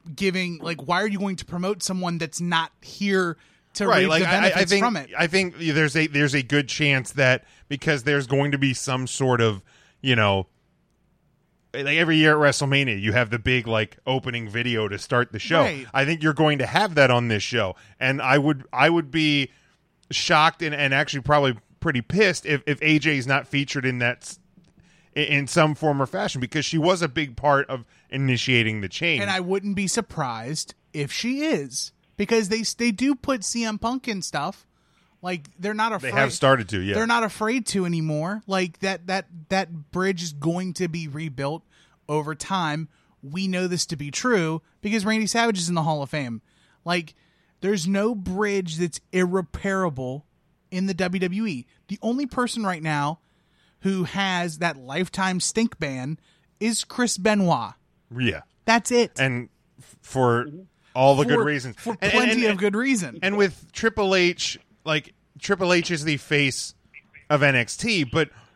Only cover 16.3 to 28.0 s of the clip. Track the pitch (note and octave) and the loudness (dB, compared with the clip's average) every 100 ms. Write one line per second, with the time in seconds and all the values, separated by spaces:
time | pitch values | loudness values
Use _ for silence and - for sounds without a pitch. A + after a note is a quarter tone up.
16.3 | D3 D#3 C#3+ A#2+ F3+ G#3 D3+ C3 A#2+ A#2+ | 4 4 4 2 2 2 6 6 6 2
17.3 | G#2+ - A#2+ F#2+ - - - B2+ C#3 B2+ | 0 0 -2 -2 -4 -16 -4 -2 0 4
18.3 | D3+ D3 C#3 - B2 D3+ E3+ C#3+ D#3+ D#3 | 4 4 0 -2 2 4 2 0 0 2
19.3 | C#3+ C3 _ _ _ _ _ - - - | 2 0 _ _ _ _ _ -8 -4 2
20.3 | D#3+ D#3+ - D#3+ D3 C#3 C3+ D3+ C#3+ C3 | 4 4 2 -4 -2 0 2 0 -2 2
21.3 | D3 C3+ A#2 _ - E3+ B2+ - F#3 G3+ | 4 4 0 _ -6 -2 -2 0 4 4
22.3 | D#3+ - C#3+ - C#3+ D#3 D3+ D#3 C#3 A#2+ | 2 -2 -2 -2 0 2 4 2 0 0
23.3 | C#3 - C#3 C#3 C#3+ B2+ B2 A#2+ B2 - | -2 0 -4 -2 -2 -2 0 -2 -2 -10
24.3 | - _ _ _ _ _ _ _ D3+ D3+ | -20 _ _ _ _ _ _ _ -4 0
25.3 | C#3+ C#3 F3 D#3 C#3+ D#3+ C#3 C3 F#3+ G#3 | 0 0 2 2 2 0 0 -2 -4 -4
26.3 | C3 B2 D#3 C3 E3 D#3+ F#3 E3 B2+ C#3+ | -4 -4 -4 -2 2 2 2 0 -4 -6
27.3 | A2+ D3 C#3 C#3 C3 A2+ _ | -2 2 2 2 -6 -10 _